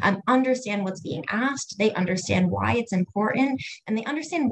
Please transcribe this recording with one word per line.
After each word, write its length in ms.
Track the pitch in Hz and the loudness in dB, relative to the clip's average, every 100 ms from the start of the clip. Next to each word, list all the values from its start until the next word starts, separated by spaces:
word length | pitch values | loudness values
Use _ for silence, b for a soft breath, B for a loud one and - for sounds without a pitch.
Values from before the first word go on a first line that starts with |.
um, 180 | 185 196 - | 0 0 2
understand 560 | 254 262 254 208 202 | 2 4 0 -2 -4
what's 180 | 190 170 | -4 -6
being 240 | - - - | -8 -8 -4
asked, 460 | 214 262 269 - - | -2 -2 -4 -8 0
they 140 | 214 | 0
understand 580 | 208 180 185 - 92 185 | 2 0 0 0 2 2
why 240 | 101 214 | 2 2
it's 180 | 240 233 | 0 0
important, 680 | 185 180 - 214 233 269 269 B B - | 0 0 0 0 2 2 0 B B -6
and 100 | 220 | -4
they 80 | |
understand 460 | 226 302 302 349 254 | -2 -6 -4 0 0